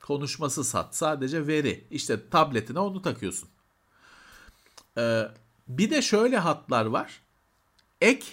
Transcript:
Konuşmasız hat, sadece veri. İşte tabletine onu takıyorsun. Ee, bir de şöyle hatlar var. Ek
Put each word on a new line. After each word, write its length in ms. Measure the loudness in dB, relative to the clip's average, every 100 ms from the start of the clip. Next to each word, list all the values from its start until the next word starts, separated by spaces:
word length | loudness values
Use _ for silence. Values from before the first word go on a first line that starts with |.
Konuşmasız 720 | -4 -4 -4 -4 -4 -2 -2
hat, 220 | -2 -4 -2
sadece 500 | -2 0 -2 -2 0
veri. 380 | 0 0 -2 -6
İşte 380 | -6 -2 -4 0
tabletine 480 | 2 4 2 -2 -4
onu 240 | -4 -2
takıyorsun. 460 | -4 -4 -6 -8 -12 _ _ _ _ _ -20 -20 -20 -20 -20 -20 _ -20 -12 -2
Ee, 240 | 0 2 -2 -8 _ _ -8
bir 220 | 0 2
de 120 | 2
şöyle 360 | 2 4 4 2
hatlar 480 | 0 -2 0 0 2
var. 340 | -2 -4 -12 _ _ _ _ _ _ _ 2
Ek 260 | 4 4 -2